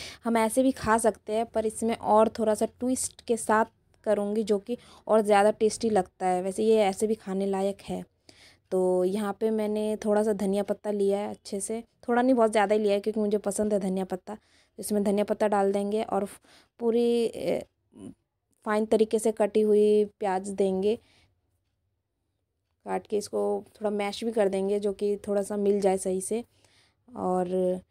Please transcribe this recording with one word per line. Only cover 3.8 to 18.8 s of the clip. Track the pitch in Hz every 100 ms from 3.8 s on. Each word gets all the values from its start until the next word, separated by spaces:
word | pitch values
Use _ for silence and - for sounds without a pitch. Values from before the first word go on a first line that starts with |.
| _ _
करूँगी, | 220 208 202 214
जो | 208 202
कि | 196 240 - - -
और | 220
ज़्यादा | 208 202 208
टेस्टी | 214 220 - 226
लगता | 208 185 _ 185
है। | 180
वैसे | 190 190
ये | 220 220
ऐसे | 196 196 214
भी | 214
खाने | - 190 196
लायक | 190 196 196
है। | - 185 180 _ - - - _ _
तो | 185 185 185
यहाँ | 185 202 202 196
पे | 220
मैंने | 220 214 214 214 214
थोड़ा | 220 208
सा | 220
धनिया | 202 196 202
पत्ता | 196 202 214
लिया | 208 196 196
है | 214
अच्छे | 208 - 196
से, | 196 226 233 _ -
थोड़ा | 240
नहीं, | 254 247
बहुत | 226
ज़्यादा | 220 196 214
ही |
लिया | 208
है, | 202
क्योंकि | 208 214
मुझे | 208 208
पसंद | 202 196 214
है | 208
धनिया | 190 190 185
पत्ता। | 185 - 214 _ _ _ -
इसमें | 202 208
धनिया | 208 202
पत्ता | 208 214 214
डाल | 208 196
देंगे | 202 202 214
और | - 196 202 - _ - _ _
पूरी, | 233 233 240 240
ए, | 226 - - - - _ _ - 95 - _ _ _ _ 226
फाइन | 214